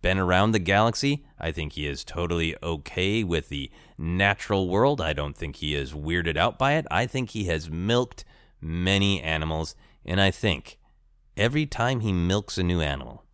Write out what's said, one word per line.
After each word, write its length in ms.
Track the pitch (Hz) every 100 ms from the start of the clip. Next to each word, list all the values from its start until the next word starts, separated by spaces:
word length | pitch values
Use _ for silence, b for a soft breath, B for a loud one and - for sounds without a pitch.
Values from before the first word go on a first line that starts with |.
been 160 | 92 95
around 340 | 90 90 107
the 80 | 110
galaxy. 640 | 87 98 113 - 139 143 b -
I 140 | 82
think 180 | 78 76
he 160 | - 73
is 160 | 69
totally 540 | - 82 87 85 82 -
okay 640 | 85 78 - - 92 110
with 240 | 95 82 -
the 240 | 71 67 B B -
natural 680 | 82 90 98 104 - 98 92
world. 320 | 98 135 143
I 140 | 80
don't 240 | 71 73 69
think 180 | 78 69
he 180 | 78
is 200 | 73 67
weirded 420 | 76 76 87 82 76
out 240 | 101 -
by 140 | 131
it. 120 | 156 151
I 160 | 87 120
think 220 | 131 120
he 160 | 113 92
has 240 | 80 80
milked 560 | 82 98 120 123 - - b b b
many 600 | 80 85 90 98 98 95
animals, 540 | 80 78 80 78 80 - b b
and 160 | - 92
I 120 | 98
think 480 | - 107 76 - - _ _ _ _ _ -
every 280 | 113 147 151
time 360 | - 120 131
he 100 | 107
milks 460 | 92 87 101 101 -
a 60 |
new 180 | 90 87
animal 420 | 76 67 60 - _